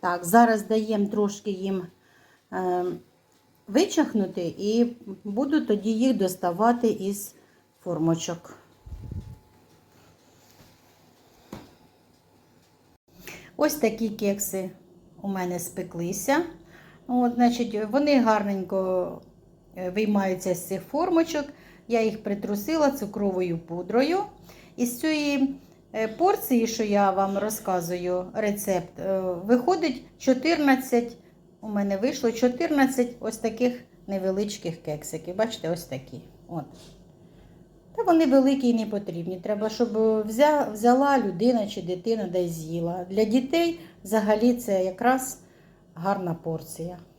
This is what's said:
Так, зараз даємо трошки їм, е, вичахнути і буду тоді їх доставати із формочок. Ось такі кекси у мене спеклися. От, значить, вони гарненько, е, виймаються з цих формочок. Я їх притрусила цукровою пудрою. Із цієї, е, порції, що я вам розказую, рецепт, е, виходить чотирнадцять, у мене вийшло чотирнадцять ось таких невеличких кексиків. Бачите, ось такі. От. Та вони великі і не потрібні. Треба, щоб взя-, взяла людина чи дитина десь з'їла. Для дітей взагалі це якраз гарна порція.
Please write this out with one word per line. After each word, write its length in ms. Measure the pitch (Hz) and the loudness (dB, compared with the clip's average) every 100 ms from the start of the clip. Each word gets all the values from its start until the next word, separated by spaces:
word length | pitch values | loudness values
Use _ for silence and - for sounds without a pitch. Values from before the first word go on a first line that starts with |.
Так, 240 | 185 175 | -2 -2
зараз 420 | 175 220 233 220 - | 6 8 8 6 2
даємо 400 | 220 214 214 202 | 0 2 0 2
трошки 440 | 208 202 202 220 | 2 0 -2 -8
їм, 360 | 185 190 190 180 _ _ _ _ _ _ | -6 -4 -4 -6 _ _ _ _ _ _
е, 320 | - 262 180 180 339 - _ _ _ _ _ - | -4 -2 0 -2 -6 -14 _ _ _ _ _ -2
вичахнути 840 | 202 392 - 294 220 185 - 170 - | 2 2 2 0 0 -2 -2 -6 -4
і 380 | 202 226 240 - - 196 | 0 2 2 0 -14 -14
буду 420 | 208 202 269 302 - | -8 -4 0 0 2
тоді 260 | 208 196 | 0 0
їх 240 | 220 262 220 | 2 2 2
доставати 720 | 190 185 180 175 220 240 233 | 0 0 -4 2 2 4 2
із 460 | - 190 202 - - _ _ _ _ | 0 -4 -6 -10 -16 _ _ _ _
формочок. 760 | - 165 165 165 - 170 - - _ _ - - - - - - _ _ _ _ _ _ _ _ _ _ _ _ - _ _ _ _ _ _ _ _ - - _ _ _ _ _ _ _ _ _ _ _ _ _ _ - - - - - | -8 -2 0 0 -2 -10 -12 -20 _ _ -18 -14 -10 -12 -12 -18 _ _ _ _ _ _ _ _ _ _ _ _ -20 _ _ _ _ _ _ _ _ -20 -20 _ _ _ _ _ _ _ _ _ _ _ _ _ _ -20 -20 -20 -20 -2
Ось 180 | 294 | -2
такі 340 | - 220 214 226 | 0 -2 0 -4
кекси 640 | 208 202 202 - 190 185 - _ - - - | -2 -2 -2 -4 -6 -8 -10 _ -20 -20 -12
у 60 | 196 | -6
мене 300 | 190 180 175 | -4 -4 -4
спеклися. 880 | 170 - 180 170 170 170 - 285 339 - - - - - - | -8 -10 -10 -6 -6 -6 0 0 0 -10 -20 -20 -20 -20 -2
От, 280 | 247 247 | 0 2
значить, 440 | 240 240 240 233 208 214 | 4 2 4 -2 -4 0
вони 300 | 247 294 277 | 0 4 4
гарненько, 1040 | 220 214 202 196 180 190 185 185 180 - - - _ - _ - | 6 4 2 -2 -2 -2 0 0 -2 -6 -18 -20 _ -20 _ -10
е, 140 | 185 | -6
виймаються 640 | 190 214 202 196 185 190 | -2 2 2 2 0 -2
з 140 | 175 - | -2 -4
цих 140 | 190 | -8
формочок. 640 | - 277 359 330 330 - - - - - - | -4 -2 2 2 2 -2 -6 -12 -20 -20 -2
Я 140 | 226 | 0
їх 200 | 220 208 | 0 -2
притрусила 680 | - 202 196 208 208 320 294 | -6 -6 -4 -4 -2 2 2
цукровою 680 | - 202 214 202 185 185 165 | 0 -6 -2 -2 0 -2 -4
пудрою. 600 | - 170 180 220 277 370 415 - - - - - | -6 -10 -2 0 2 0 -4 -12 -20 -20 -20 -4
Із 240 | 240 - | -4 -2
цієї, 600 | 311 311 285 285 269 - - - - | -2 0 0 2 0 -2 -14 -20 -10
е, 160 | 214 220 | -4 -4
порції, 580 | - 349 415 - 247 226 | 2 2 2 2 2 2
що 180 | - | -2
я 260 | 214 202 196 | 0 4 4
вам 280 | 190 196 196 | 4 0 0
розказую, 880 | 208 214 - 180 170 180 175 180 185 | -2 -4 -2 -2 -2 -4 -2 -2 -4
рецепт, 640 | - 214 202 - 185 170 - | -2 -2 -2 0 -2 -2 -8
е, 220 | 180 190 | -2 -2
виходить 840 | 185 175 190 247 254 359 320 - - - | -2 -4 2 2 4 0 0 -4 -10 -6
чотирнадцять, 1000 | - 254 311 330 285 254 - 240 240 - - - - _ | 0 2 2 2 4 2 4 0 0 -8 -20 -20 -20 _
у 80 | 220 | -6
мене 280 | 208 202 196 | -2 -2 0
вийшло 360 | 240 294 233 | -2 0 -2
чотирнадцять 840 | 226 247 247 339 294 269 - 240 - | 2 0 2 0 4 2 2 -2 -2
ось 160 | 220 - | -8 -4
таких 480 | 226 214 247 240 - - - | -6 0 -2 -2 -14 -20 -8
невеличких 760 | 196 185 190 208 - 175 165 | -4 -2 -2 -4 -6 -10 -10
кексиків. 540 | - 151 - 156 160 185 | -8 -8 -8 -10 -10 -4
Бачите, 340 | 226 - 160 | -4 -2 -6
ось 140 | 170 | -6
такі. 360 | - 131 - - - - - | -6 -12 -12 -18 -18 -20 -10
От. 160 | 165 135 - - - - - - - - - - - - - | -10 -10 -16 -20 -20 -20 -20 -20 -20 -20 -20 -20 -20 -16 -4
Та 60 | |
вони 240 | 415 330 320 | 4 6 6
великі 420 | 269 262 269 254 | 6 6 4 2
і 60 | |
не 120 | 233 214 | 2 0
потрібні. 540 | 208 202 170 170 185 | -4 -6 -8 -8 -8
Треба, 280 | 185 208 214 | -4 -4 -4
щоб 200 | 214 240 208 220 220 214 | -2 -2 2 2 2 -2
взя-, 460 | 220 294 302 262 | 2 4 4 0
взяла 460 | 208 233 247 277 277 | 2 4 6 6 4
людина 480 | 208 170 233 240 208 | 2 0 2 2 0
чи 160 | - | -6
дитина 420 | 170 180 226 220 | -6 -6 -2 -2
десь 260 | 185 180 175 | -2 -2 -2
з'їла. 560 | 165 160 170 170 180 180 | -4 -6 -4 -4 -4 -6
Для 140 | 196 | 0
дітей 560 | 214 240 262 330 339 339 - - | 2 2 2 0 0 -2 -12 -20
взагалі 500 | - 214 208 214 240 | -2 0 2 4 4
це 300 | 240 - 196 | 2 0 0
якраз 560 | 185 185 247 208 - - - - - - _ | 0 0 2 2 -2 -12 -20 -20 -20 -20 _
гарна 400 | - 180 196 180 | -6 -2 -2 -2
порція. 640 | 165 165 160 - - 165 180 - | -4 -4 -8 -8 -12 -12 -12 -18